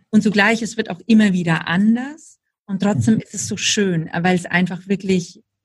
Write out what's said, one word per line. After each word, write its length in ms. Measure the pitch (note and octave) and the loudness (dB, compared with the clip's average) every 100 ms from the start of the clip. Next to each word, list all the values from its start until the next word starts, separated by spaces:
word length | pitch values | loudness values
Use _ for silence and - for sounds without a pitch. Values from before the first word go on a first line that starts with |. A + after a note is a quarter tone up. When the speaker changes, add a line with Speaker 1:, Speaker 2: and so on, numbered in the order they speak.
| _ | _
Speaker 1:
und 140 | G#3+ | 0
zugleich, 400 | G#3 G3 G3+ A3+ | 2 2 2 0
es 140 | A3+ - | -4 -8
wird 120 | - | -8
auch 100 | F3 - | -6 2
immer 280 | A3 G#3+ | 4 4
wieder 340 | F3+ E3+ D#3+ - | 2 0 -2 -2
anders 720 | F3 G#3+ A#3 C4+ D#4+ - _ _ _ - | 0 2 2 -2 -14 -20 _ _ _ -10
und 160 | F#3+ | -4
trotzdem 340 | G3+ G#3 - A3 | 0 0 2 2
Speaker 2:
Mhm. 40 | |
Speaker 1:
ist 140 | - G3+ | 0 -8
es 120 | - | -8
so 100 | G#3 | -6
schön, 520 | - - G3 E3+ D#3 | -2 0 0 0 -4
weil 220 | E3+ F3 F3+ | -2 0 0
es 120 | F3 | 0
einfach 400 | F3 F3+ F3+ F#3 | -2 -2 -4 -6
wirklich, 560 | G3 G3 F#3 - - _ _ | -4 0 -2 -2 -12 _ _